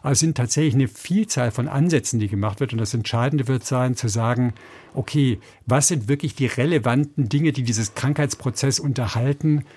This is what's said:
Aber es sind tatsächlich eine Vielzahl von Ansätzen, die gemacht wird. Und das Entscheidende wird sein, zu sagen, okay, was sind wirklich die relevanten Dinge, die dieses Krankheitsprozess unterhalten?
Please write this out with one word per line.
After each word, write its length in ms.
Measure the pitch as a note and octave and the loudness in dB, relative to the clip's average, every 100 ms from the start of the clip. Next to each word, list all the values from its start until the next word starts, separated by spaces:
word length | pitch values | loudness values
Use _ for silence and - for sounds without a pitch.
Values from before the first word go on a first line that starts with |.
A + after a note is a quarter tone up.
Aber 100 | C#3 | 0
es 80 | C3+ | 4
sind 160 | E3 D3 | 4 2
tatsächlich 380 | B2 - D#3 | 0 2 2
eine 120 | B2+ C3 | 2 2
Vielzahl 640 | - - F#3+ G#3 - A#2+ | -2 -2 0 0 0 -2
von 160 | - C3 | -2 -2
Ansätzen, 540 | C#3 E3+ D3 - A#2 | 0 2 2 0 -2
die 80 | G#2 | 0
gemacht 320 | G2+ G#2+ G2+ | 0 -2 -2
wird. 120 | C3 | -2
Und 60 | A2+ | -2
das 160 | A2+ | -2
Entscheidende 540 | B2 G#2 A#2 B2+ D3 B2 | -2 -2 0 0 0 0
wird 180 | B2+ - | -2 -2
sein, 300 | B2+ B2+ A#2+ | 0 0 0
zu 100 | A#2 | -2
sagen, 480 | G#2+ A2+ B2 B2 - - - - | 0 0 2 0 -2 -12 -20 -12
okay, 460 | - - D3+ C3 G#2 - - - | -8 -4 0 0 0 -6 -12 0
was 220 | C3 D3 | 2 2
sind 180 | E3 G#2+ | 0 0
wirklich 300 | C#3+ D3+ - | -2 -2 -2
die 100 | B2+ | -2
relevanten 840 | - C#3+ D#3+ A#2 B2 D3 - A#2+ | 0 0 2 2 0 0 -2 0
Dinge, 220 | C#3+ D#3+ | 0 0
die 140 | C3 | 0
dieses 320 | A#2+ A2+ G#2+ - | 0 0 -2 -2
Krankheitsprozess 840 | C3+ D3 D3 - C#3 - C#3 B2 | -2 0 -2 -2 -6 -2 0 0
unterhalten? 840 | D3 C3 A2+ A2+ C3 C#3+ D#3 D3 - | -2 -2 -2 0 0 0 0 0 -2